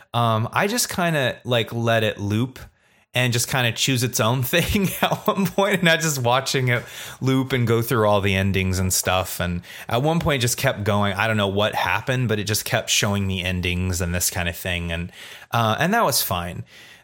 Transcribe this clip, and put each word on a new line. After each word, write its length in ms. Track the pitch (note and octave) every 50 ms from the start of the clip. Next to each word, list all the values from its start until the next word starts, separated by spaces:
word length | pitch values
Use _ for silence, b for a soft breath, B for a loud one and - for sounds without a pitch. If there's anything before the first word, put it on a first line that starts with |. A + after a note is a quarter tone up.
| B B -
Um, 340 | A#2+ A#2+ A#2 A2+ A2 A2 A2 -
I 140 | B2 E3+
just 220 | G3+ A3 B3 - -
kinda, 500 | - - F3 E3+ D#3+ D3+ C3+ A#2+ - - -
like, 280 | A#2 B2 A#2 A2 - B2
let 300 | A#2 A#2 A2+ A2+ A2+ A2
it 140 | G#2+ - -
loop 400 | G2+ G2+ G#2 G#2+ A#2+ B2+ C3 - - - b b b b b b b b -
and 200 | B2 B2+ B2 A2
just 160 | A#2+ - -
kinda 240 | - C#3 B2 A#2 A2
choose 300 | - - - C3+ B2 B2
its 160 | A#2+ - -
own 220 | A#2 A2 B2 C3+ B2+
<laughs> 100 | B2+ -
thing 340 | F3 E3 - - G#3+ G3 E3+ - - -
at 240 | - - - -
one 200 | - G#3 F#3+ G3
point, 280 | - - - G3 G3+ G#3
and 60 | F3+ F3+
not 180 | E3+ D#3+ D#3+
just 180 | D#3+ D#3+ D3 C3+
watching 500 | B2 A#2+ A#2+ C3 C3 - - C#3 B2+ B2+
it 160 | A#2+ A#2+ A#2 B B B B B B B
loop 320 | - B2+ C3 C3 C3 C3 C3+
and 140 | B2+ A#2+
go 160 | A2 A#2 A2+ A2+
through 240 | - C3+ A#2 G#2+ G#2
all 120 | G#2 G2+ G2
the 120 | G2+ F#2+
endings 440 | F#2+ G2 G2 F#2+ G2 F#2 F#2+ F#2 F2+
and 140 | F#2+ F#2 -
stuff. 480 | - - - F2+ F#2 F2+ - - -
And 220 | F2+ F2 F2 F2 B B B B B B
at 140 | A2 A#2+ C3+
one 180 | D3+ E3 E3+
point, 200 | - E3+ D3 C3+
it 20 | A#2
just 140 | A#2+ - -
kept 260 | - C3+ B2 - G#2
going. 280 | G#2 G2+ G#2 G2+ G2+ F#2+
I 120 | F2+ G#2+
don't 100 | A2+ A2
know 120 | G#2+ G2+ G2+
what 260 | F#2+ G2 G#2 G#2+ -
happened, 540 | - G2 F2+ F2+ G#2 A#2 - C3 B2+ B2+ A2+
but 100 | A2 G#2
it 60 | G2+
just 200 | G2 G#2+ G#2 -
kept 240 | - - A2+ - -
showing 360 | - - - G#2+ G2+ G2+ G2
me 160 | F#2+ F#2+ F#2+ E2+
endings 580 | F2+ F#2 F2+ F2 F2+ F2+ F2 F#2 F#2 F#2 E2+
and 140 | F#2 E2+ F2
this 160 | F2+ - -
kinda 220 | - F#2+ F2 F2 F2
thing. 380 | - - F#2+ F2+ F2 E2+ E2+ E2
And, 200 | E2+ F2 F2+ B B B B B B B B
uh, 260 | - A#2+ A#2 A2 - -
and 140 | C#3+ E3+ G#3
that 100 | A#3 A3
was 180 | E3 B2+ - -
fine. 420 | - G2 F2 F2 F2 E2+ - A#2 B B B B B B B